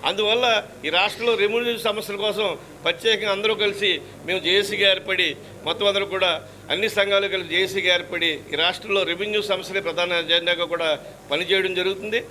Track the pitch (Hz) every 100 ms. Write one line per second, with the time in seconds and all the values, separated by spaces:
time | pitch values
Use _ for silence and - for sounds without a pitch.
0 | 131 196 208 233 247 220 - - 143 170
1 | 202 - 233 226 208 226 240 233 233 208
2 | 202 202 214 196 214 165 - - 160 175
3 | 226 214 208 196 214 208 208 202 202 165
4 | - - - 185 160 190 202 208 196 190
5 | - 185 170 139 - - 151 170 202 196
6 | 196 185 180 156 - - - 160 214 208
7 | 196 202 196 185 170 165 190 190 180 175
8 | 170 175 165 151 - 147 170 185 214 196
9 | 175 170 208 208 208 190 185 190 165 165
10 | 175 175 160 170 170 170 170 170 165 147
11 | - - - 143 175 190 190 180 180 196
12 | 208 226 233